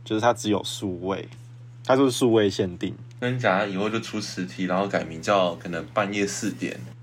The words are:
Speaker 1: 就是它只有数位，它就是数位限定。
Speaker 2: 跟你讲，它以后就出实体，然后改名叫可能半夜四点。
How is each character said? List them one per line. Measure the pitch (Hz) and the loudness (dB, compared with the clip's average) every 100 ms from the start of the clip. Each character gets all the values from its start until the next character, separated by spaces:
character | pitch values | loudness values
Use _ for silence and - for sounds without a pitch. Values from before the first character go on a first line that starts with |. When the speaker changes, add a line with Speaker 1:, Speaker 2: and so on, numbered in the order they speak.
Speaker 1:
就 | - 110 | -2 2
是 | |
它 | 120 | 4
只 | 120 107 | 2 2
有 | 101 | 0
数 | - - 104 87 90 | 0 -6 -6 -4 -4
位， | 92 - - - - - - | -4 -6 -16 -20 -20 -20 -18
它 | - 131 | 2 6
就 | 135 | 6
是 | |
数 | 123 127 | 6 4
位 | 110 101 | 6 4
限 | - 98 87 | 2 -2 -2
定。 | 95 - - - | -8 -8 -14 -6
Speaker 2:
跟 | 123 127 | -4 0
你 | |
讲， | 117 95 | 2 2
它 | 104 | 0
以 | 92 | 0
后 | 107 | -2
就 | 113 | -2
出 | 110 - | -4 -8
实 | - - 92 | -6 -6 -8
体， | - 92 | -4 -2
然 | 90 | 0
后 | 98 | 0
改 | 95 | 0
名 | 80 82 | -4 -8
叫 | 82 101 90 85 | 2 4 4 0
可 | - | -6
能 | 85 76 | -8 -4
半 | - 101 | -2 -2
夜 | 104 98 | 0 -2
四 | - 110 | -2 -6
点。 | - - - - - | -4 -6 -6 -12 -16